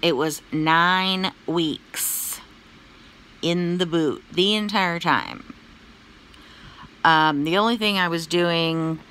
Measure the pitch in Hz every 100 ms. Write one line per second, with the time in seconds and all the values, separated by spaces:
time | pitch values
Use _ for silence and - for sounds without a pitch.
0 | 175 135 156 151 - 156 156 165 175 185
1 | 190 190 185 - - 165 160 131 - -
2 | - - - - - - - - - -
3 | - - - - 165 175 175 180 180 165
4 | 156 104 - 165 190 214 208 202 185 170
5 | 170 127 - - - - - - - -
6 | - - - - - - - - - -
7 | 165 160 156 147 151 180 220 233 214 196
8 | 175 170 160 170 175 170 165 165 160 160
9 | -